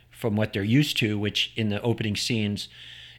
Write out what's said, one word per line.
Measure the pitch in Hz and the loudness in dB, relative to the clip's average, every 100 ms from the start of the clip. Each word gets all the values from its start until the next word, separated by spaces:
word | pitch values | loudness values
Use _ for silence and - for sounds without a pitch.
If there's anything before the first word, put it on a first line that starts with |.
| _ | _
from | - 120 104 | -6 -2 0
what | 107 | 0
they're | 107 | 0
used | 101 127 147 - | 4 4 4 2
to, | 110 104 | 0 0
which | 104 - - - | 0 0 -2 0
in | 107 | -2
the | 101 | 0
opening | 120 113 113 98 | 0 0 0 -2
scenes, | - 113 104 101 - - - - - | 0 0 0 -2 -6 -14 -18 -18 -20